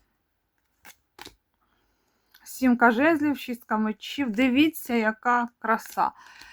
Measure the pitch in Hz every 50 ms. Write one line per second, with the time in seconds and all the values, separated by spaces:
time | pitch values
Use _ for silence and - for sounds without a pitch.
0 | _ _ _ _ _ _ _ _ _ _ _ _ _ _ _ _ _ - - _
1 | _ _ _ - - - - _ _ _ _ _ _ _ _ _ _ _ _ _
2 | _ _ _ _ _ _ _ _ _ - - - 262 254 240 240 247 233 226 220
3 | 285 320 339 285 294 302 277 - - - 240 233 - - 233 214 214 214 214 -
4 | - - - - 285 247 202 208 262 262 240 269 311 320 - - - - 240 233
5 | 220 220 220 - - 247 240 240 240 240 _ _ - 220 226 220 - - - 196
6 | 180 - - - - - - - - -